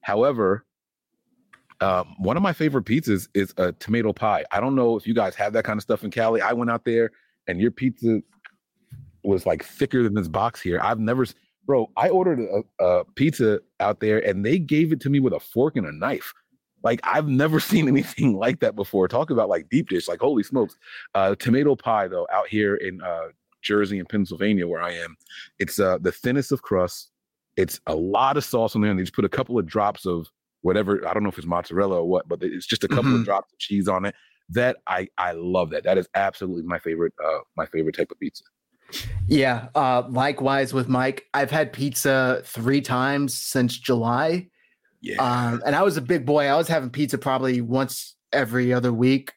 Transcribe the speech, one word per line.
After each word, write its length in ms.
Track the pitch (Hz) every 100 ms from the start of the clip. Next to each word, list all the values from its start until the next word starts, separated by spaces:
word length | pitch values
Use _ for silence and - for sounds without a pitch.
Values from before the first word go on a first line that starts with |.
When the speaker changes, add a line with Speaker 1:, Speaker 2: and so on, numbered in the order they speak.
Speaker 1:
However, 640 | - 104 131 127 98 101 _ _ _ _ _ _ _ _ _ _ _ _
um, 340 | 95 90 90 -
one 180 | 95 143
of 60 |
my 100 | 196
favorite 320 | 165 156 139
pizzas 440 | 95 127 156 98 -
is 180 | 101 95 -
a 160 | 90
tomato 400 | 85 - 117 110
pie. 320 | 98 110 98 -
I 80 | 101
don't 140 | 123
know 220 | 135 120 113
if 100 | 98
you 80 |
guys 200 | 117 98
have 180 | - 101
that 100 | 110
kind 120 | 110 104
of 60 |
stuff 220 | - 110
in 60 | 104
Cali. 300 | 120 113 113
I 120 | 95
went 180 | 120 120
out 140 | 117
there 260 | - 117 113 _ _ _ -
and 120 | 90
your 100 | 117
pizza 500 | 120 131 - 117 110 - _ - _ _ _ _ - - _
was, 220 | 101 95 95
like, 180 | 82
thicker 380 | - - 139 127
than 120 | 117
this 140 | 104 85
box 320 | 78 113 -
here. 180 | 90 87
I've 200 | 101 113
never 220 | 110 127
s-, 120 | 120 - _ _ -
bro, 240 | 135 113 -
I 120 | 156
ordered 300 | 185 185 143
a, 440 | 104 98 - -
a 200 | 90 90 - -
pizza 440 | 143 147 113 104 _ _
out 200 | 101 104
there 180 | 107 107 -
and 180 | 95
they 140 | 104 180
gave 340 | 147 151 160
it 80 | 160
to 80 | 139
me 80 | 143
with 120 | 127
a 80 | 78
fork 360 | - 113 147 135
and 100 | 82
a 60 |
knife. 400 | 76 104 - - - _ _ _ _
Like, 180 | - 113
I've 260 | - 151 156
never 300 | 131 151 156
<laughs> 0 |
seen 280 | - 214 147
anything 480 | 139 - - 139 98
like 240 | 113 175
that 160 | 113 107
before. 320 | 98 98 92
Talk 220 | 120 156
about, 180 | 123 104
like, 200 | 87 78
deep 200 | 123 117
dish, 200 | 90 -
like, 120 | 87
holy 220 | 127 131
smokes. 340 | - 135 104 - - - -
Uh, 200 | 98 95
tomato 400 | 101 - 123 147
pie, 320 | 135 - 110 95
though, 180 | 90 85
out 160 | 95 101
here 280 | 107 104 101
in, 240 | 95 90
uh, 260 | 90 82 82 _ _ _
Jersey 360 | - 104 101 101
and 80 | 85
Pennsylvania, 600 | 107 95 82 101 101 87
where 140 | 82
I 100 | 87
am, 240 | 85 85 80 _ - - _
it's, 220 | 92 -
uh, 180 | 98 90
the 140 | 90
thinnest 400 | - 123 135 135
of 80 | 135
crusts. 480 | - 95 90 - - _ _ _ _ -
It's 240 | 92 - -
a 80 |
lot 420 | 78 87 101 131 143
of 80 |
sauce 300 | - 120 113 113
on 60 |
there, 80 | 104
and 80 | 95
they 40 |
just 100 | 92
put 100 | -
a 40 | 98
couple 300 | - 135 120
of 60 |
drops 400 | 85 107 104 101 95
of 200 | 87 80 _ _ _
whatever. 460 | 85 92 98 98 87
I 60 |
don't 80 | 95
know 60 | 104
if 80 | 90
it's 80 | 80
mozzarella 500 | 87 87 85 98 90
or 40 | 85
what, 200 | 92 -
but 140 | 85
it's 240 | 90 92 -
just 180 | 113
a 40 | -
couple 160 | 139
Speaker 2:
Mm-hmm. 160 | 127 120
Speaker 1:
of 40 |
drops 280 | 104 98 -
of 60 | _
cheese 280 | - 101 95
on 160 | 92
it. 100 | 98 - _ _ _
That 280 | 90 123 - -
I, 220 | 92 95 -
I 160 | 90
love 380 | 85 87 92 85
that. 140 | 73
That 120 | 90 95
is 120 | 90
absolutely 500 | 98 98 - 92 87
my 140 | 82 85
favorite, 360 | 82 82 82 -
uh, 140 | 78 78 - -
my 80 | 80
favorite 280 | 82 80 80
type 140 | 85
of 80 | -
pizza. 240 | - - _ _ _ _ _ - - - -
Speaker 2:
Yeah, 400 | 147 135 120 117
uh, 280 | 151 131 123 127
likewise 640 | 123 135 143 135 139 135
with 140 | 135 120
Mike. 380 | 127 131 135 _
I've 180 | 139 135
had 220 | 151 135
pizza 680 | 117 139 127 139 135 127 120
three 360 | - - 117 139
times 540 | 131 127 131 143 139
since 440 | - - 135 123 -
July. 720 | - 123 113 120 160 175 180 _ _ _ _ _
Speaker 1:
Yeah. 160 | - -
Speaker 2:
Um, 400 | 127 123 120 120
and 100 | 117 147
I 60 |
was 140 | 196 156
a 60 |
big 240 | 123 175 123
boy. 200 | 147 143
I 100 | 147
was 120 | 165
having 220 | 165 127
pizza 280 | 123 147 135
probably 420 | 143 131 131 123
once 560 | 117 127 131 - - _ _
every 400 | 131 123 123 123
other 200 | 123 123
week. 400 | 113 127 135 135